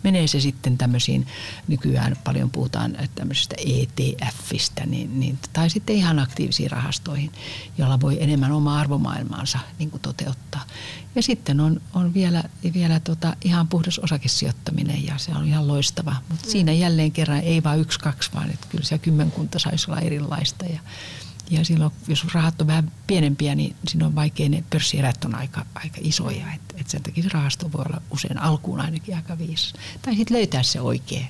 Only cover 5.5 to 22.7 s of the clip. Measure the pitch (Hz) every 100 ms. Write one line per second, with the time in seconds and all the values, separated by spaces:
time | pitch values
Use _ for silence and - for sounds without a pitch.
5.5 | - 165 214 208 214 175 156 131 - 139
6.5 | 123 135 131 131 - - 143 147 - -
7.5 | - - - 131 131 139 139 147 147 135
8.5 | 151 147 147 147 143 - - - - 135
9.5 | 127 - - 151 143 147 127 - 131 -
10.5 | 143 - - - - - 247 233 247 -
11.5 | 143 156 156 - 185 175 185 180 170 165
12.5 | - 175 175 165 160 160 160 165 165 185
13.5 | 175 165 175 165 - 170 147 - - -
14.5 | - - - - - 139 139 147 147 151
15.5 | 151 143 143 135 - 160 131 - 160 -
16.5 | 208 165 160 175 160 156 151 156 143 165
17.5 | 165 156 151 160 - 151 131 - - 151
18.5 | - - - - 160 - 151 151 - 151
19.5 | - - 160 - 160 165 147 147 147 -
20.5 | - 180 156 - - - - - - -
21.5 | 160 165 165 156 - - 147 165 170 160
22.5 | 165 156